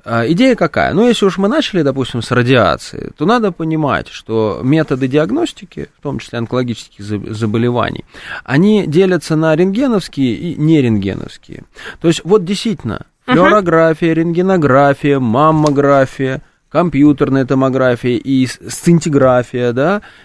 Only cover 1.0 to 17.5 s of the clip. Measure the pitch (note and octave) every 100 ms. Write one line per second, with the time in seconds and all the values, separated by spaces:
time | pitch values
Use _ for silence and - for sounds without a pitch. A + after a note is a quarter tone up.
1 | A#3+ A3+ G3 F3+ G3+ D4+ - F3+ C#3 C3+
2 | B2 A#2+ - B2 A#2+ C3 F#2 C2 - -
3 | - - D#3 A#3+ G#3 E3+ D#3+ D#3+ C#3+ F2
4 | - - - A2+ G#2+ B1+ B2 D#3 D3+ C3+
5 | C3 D3 E3 C#4+ E4 - F#3+ - D2 _
6 | C#3+ C3+ - A#2 A#2 B2 B2 A2 - -
7 | G#2 G#2 - G#2+ A2 A2+ A#2+ A#2+ G#2 -
8 | - - - - - C3+ G3+ G#3+ E3 D3+
9 | F#3+ F3 - D#3 D#3+ D#3 F#3 G3 C#4 G#3+
10 | - - B2+ F#2+ F3 - D3+ D#3 B2 G#2+
11 | F#2+ - - - - - - - - -
12 | E3 D#3+ D#3+ G#3 E3+ G3+ A#3 F#3 A#2 F#2
13 | - _ - B3 D4 G#3+ F3 E3 E3 D#3
14 | E3+ D#3+ E3+ E3+ F#3 F#3 C#3 C3+ C#3+ C3+
15 | D3 C#3 B2 A#2 D#3 D#3 D3+ C#3 C#3 C#3
16 | C3 - C3 C3 - _ _ D3 F3 C#3
17 | D3 C#3+ D3 C3+ C3